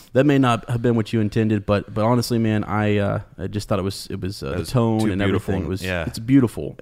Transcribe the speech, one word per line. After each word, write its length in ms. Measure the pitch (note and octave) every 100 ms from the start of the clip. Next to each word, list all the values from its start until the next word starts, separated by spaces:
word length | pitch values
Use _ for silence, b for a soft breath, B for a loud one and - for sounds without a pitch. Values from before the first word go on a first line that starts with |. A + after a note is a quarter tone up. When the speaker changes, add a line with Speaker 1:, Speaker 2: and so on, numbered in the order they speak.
| -
Speaker 1:
that 120 | B2 D3
may 120 | C#3
not 320 | B2+ A#2 -
have 120 | A#2+
been 140 | A#2+ A2+
what 160 | G#2+
you 80 | A2+
intended, 440 | G#2 A#2 A2 G#2 G#2
but, 260 | G2+ -
but 120 | A2
honestly, 340 | A2 B2 - A#2
man, 280 | A2 G#2+ -
I, 320 | G#2+ G#2+ G#2
uh, 240 | G2+ G#2 - -
I 100 | G2
just 220 | G#2 -
thought 100 | G2+
it 40 |
was, 220 | F#2+ - -
it 80 | G2
was, 220 | F#2 G2
uh, 40 | C2+
Speaker 2:
It 20 |
Speaker 1:
the 80 | F2
Speaker 2:
was 100 | E2
Speaker 1:
tone 300 | B2+ A2+ A2
Speaker 2:
too 120 | A2
Speaker 1:
and 80 | F#2+
Speaker 2:
beautiful. 320 | G2+ F#2+ -
Speaker 1:
everything 160 | F#2+ D#2+
was, 120 | F#2+
Speaker 2:
Yeah. 220 | F#2+ F2+ D#2
Speaker 1:
it's 140 | -
beautiful. 560 | A2+ C3+ A#2 - D2 -